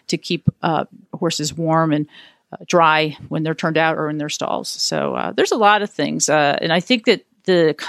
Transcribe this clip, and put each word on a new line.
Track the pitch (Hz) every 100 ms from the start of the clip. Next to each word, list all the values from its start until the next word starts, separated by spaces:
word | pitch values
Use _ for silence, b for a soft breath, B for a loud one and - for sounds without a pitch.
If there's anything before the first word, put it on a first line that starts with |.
| -
to | 156
keep, | - 170 - -
uh, | 170 147 - - _
horses | 165 165 - 151
warm | 160 160 160 160
and | 151 151 B B B _
uh, | - 175
dry | 175 160 156 156 - -
when | 160
they're | 156
turned | 160 165 160
out | 160 156
or | 151
in | 151
their | 147
stalls. | - - - -
So, | - - 156 71
uh, | 62 87
there's | - 392
a | 277
lot | 208 208
of | 208
things. | - 147 160 -
Uh, | 151 143 143
and | 165
I | 170
think | - 247 247
that | 180 - _
the, | - 175 160 147